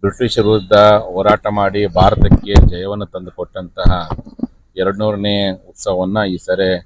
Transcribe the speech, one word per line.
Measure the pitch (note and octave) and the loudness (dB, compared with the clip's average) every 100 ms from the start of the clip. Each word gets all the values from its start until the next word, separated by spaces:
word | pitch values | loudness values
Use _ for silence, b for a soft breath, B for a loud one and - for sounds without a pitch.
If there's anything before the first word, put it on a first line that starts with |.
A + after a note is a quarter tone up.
ಬ್ರಿಟಿಷರ | G2 - B2 - | -6 -4 -4 0
ವಿರುದ್ಧ | G#2 A2 F#2 G#2 G#2 G#2 G#2+ | 0 0 2 6 6 4 0
ಹೋರಾಟ | F2+ G2 G#2+ G#2+ | -2 0 0 0
ಮಾಡಿ | G#2 G2 G2 G2+ | -2 -2 -2 -2
ಭಾರತಕ್ಕೆ | F2 F#2+ G#2 - - G#2 G2+ - | 2 2 4 4 2 4 6 6
ಜಯವನ್ನು | F2+ F#2+ G#2 G2+ | 4 -8 -8 -10
ತಂದುಕೊಟ್ಟಂತಹ | F#2 F2+ - F2 - F2+ - F2+ F#2 D#2+ - - - - _ _ F#2 | -12 -16 -12 -12 -12 -16 0 0 0 -4 -12 -14 -12 -14 _ _ -6
ಎರಡ್ನೂರನೇ | F#2 G2 G#2+ G#2 G#2 G2+ G2 | -4 -2 -4 -4 -4 -2 -4
ಉತ್ಸವವನ್ನ | F#2+ _ - - F#2 F#2+ G#2 G#2 | -6 _ -12 -6 -4 -2 -2 -4
ಈ | F2+ | -6
ಸರಿ | - F2+ F#2+ F#2 | -6 -2 -2 -2